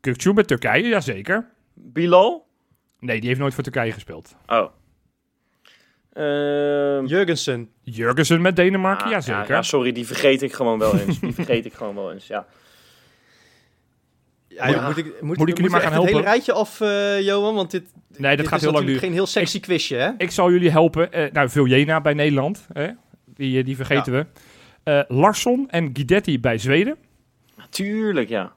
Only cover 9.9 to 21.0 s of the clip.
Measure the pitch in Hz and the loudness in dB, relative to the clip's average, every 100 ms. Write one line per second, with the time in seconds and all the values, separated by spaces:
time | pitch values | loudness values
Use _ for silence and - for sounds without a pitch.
9.9 | 120 117 110 143 135 135 - 120 110 110 | -4 -8 0 2 2 -2 -2 -2 2 2
10.9 | 101 101 151 - 123 165 117 110 - 110 | 2 0 -4 -4 -6 -2 -2 -4 -12 -12
11.9 | 101 95 95 - 107 - _ _ _ _ | -8 -10 -12 -10 -12 -12 _ _ _ _
12.9 | _ _ _ _ _ _ _ _ _ _ | _ _ _ _ _ _ _ _ _ _
13.9 | _ _ _ _ _ _ 87 127 127 135 | _ _ _ _ _ _ -6 0 0 0
14.9 | 151 151 - 147 170 160 170 185 175 160 | -4 -8 -8 -6 0 0 2 2 2 2
15.9 | 156 180 208 190 240 254 220 208 - 214 | 2 4 2 2 2 2 -2 -2 -2 -2
16.9 | 202 202 202 196 202 208 214 180 185 - | 0 0 0 0 0 0 -2 -4 -6 -10
17.9 | - _ - 139 143 156 156 151 151 139 | -20 _ -4 0 2 0 0 2 2 0
18.9 | 131 190 175 190 214 180 196 - 170 - | -2 -2 -2 0 0 -2 -4 -2 -2 -2
19.9 | 123 151 240 180 - 180 180 175 156 165 | -2 -4 -2 -4 2 4 4 6 6 4
20.9 | 156 | 2